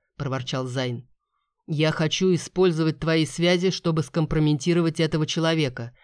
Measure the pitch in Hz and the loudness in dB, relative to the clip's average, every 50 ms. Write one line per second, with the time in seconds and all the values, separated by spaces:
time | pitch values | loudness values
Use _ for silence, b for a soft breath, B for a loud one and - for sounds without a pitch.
0 | _ _ _ - - 131 131 131 127 - - 131 127 127 123 135 127 123 120 117 | _ _ _ -8 -6 -6 -6 -6 -6 -6 -6 -6 -6 -4 -4 -4 -4 -4 -6 -8
1 | - _ _ _ _ _ _ _ _ _ _ _ _ - 165 143 156 156 156 - | -10 _ _ _ _ _ _ _ _ _ _ _ _ -4 -2 0 2 2 2 0
2 | 160 151 - - 185 185 180 156 - - - 180 185 185 165 160 160 160 156 - | -2 -2 0 0 2 2 2 2 -2 -2 0 2 4 4 4 2 0 0 0 -2
3 | 156 165 160 165 156 - - - 170 175 180 175 180 190 175 - - 170 165 151 | 0 0 2 2 2 0 0 0 2 2 2 2 2 0 0 0 -2 -2 0 0
4 | - - - 170 156 - - 156 156 151 151 143 - 170 170 170 170 165 156 170 | -2 -2 -2 -2 -2 0 2 2 2 2 2 2 2 2 2 2 2 0 0 0
5 | 160 156 160 156 151 147 - 165 160 160 165 160 151 131 127 - 117 117 b b | -2 0 0 -2 -2 -2 -2 -2 0 0 2 0 0 -2 -2 -6 -10 -12 b b